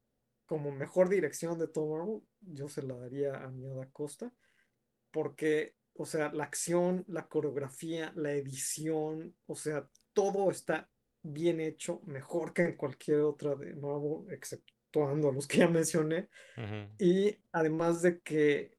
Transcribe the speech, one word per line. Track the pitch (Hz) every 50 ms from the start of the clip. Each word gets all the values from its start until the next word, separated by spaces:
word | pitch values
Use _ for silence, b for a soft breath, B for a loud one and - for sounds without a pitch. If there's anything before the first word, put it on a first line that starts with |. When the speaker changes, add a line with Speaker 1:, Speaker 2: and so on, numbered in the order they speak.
| _ _ _ _ _ _ _ _ _
Speaker 1:
como | - 165 151 143 143
mejor | 139 135 151 151 - 185 185 180
dirección | 202 190 156 139 - - 170 165 170 165
de | 160 -
todo | - 160 156 151 156
Marvel, | 160 175 208 220 208 - _ _ _
yo | 208 185 151 135 139 147
se | - 151
la | 135 131 127
daría | 123 123 123 131 139 143 139 135
a | - 135 131
Nia | 131 127 127 135 131
Da | 131 131 131
Costa, | - - 147 147 - - 226 247 - _ _ _ _ _ _ _ _ _ _ _ _ _ _ _
porque, | - 156 147 139 139 - 156 156 151 151 - - - _ _ _ _
o | - 151
sea, | - - 160 151 151
la | - 151 165
acción, | - - - - 170 170 175 175 180 185 185 - -
la | 170 160 - -
coreografía, | - 160 147 143 120 143 139 131 - - 170 165 165 165 156 - -
la | 175 151 147
edición, | 143 143 135 139 131 135 - - - 151 151 156 160 156 156 156 156 160 165 170 - _ _
o | - 156
sea, | - - 151 151 143 139 - _ _ _ _
todo | _ 208 196 196 190 196 196 180
está | - - - - 160 156 - - _ _ _ _ _ _ - 156
bien | 143 151 170 175 160 160
hecho, | 160 156 156 - - - 170 - -
mejor | 175 139 131 135 - - 170 156 170
que | - -
en | 175 165 -
cualquier | - 156 135 127 - - - 151 147
otra | 147 151 147 - 143 147 139
de | 135 143 - -
Marvel, | 143 143 143 143 147 147 147 156 - - 185
exceptuando | 139 139 - - 127 - _ _ _ _ _ _ - 151 147 135 143 156 151 139
a |
los | 127 135 135
que | - - -
ya | 180 165
mencioné. | 170 160 160 160 - 160 156 156 160 175 208 B B B B B B
Speaker 2:
Ujú. | 127 113 101 107 104 104 104 107 -
Speaker 1:
Y | 202 175 180 190 196 208 208 - _ _
además | - 165 160 156 156 160 170 170 170 170
de | 175 180 175 -
que, | - - 151 156 147 147 143 147 - - _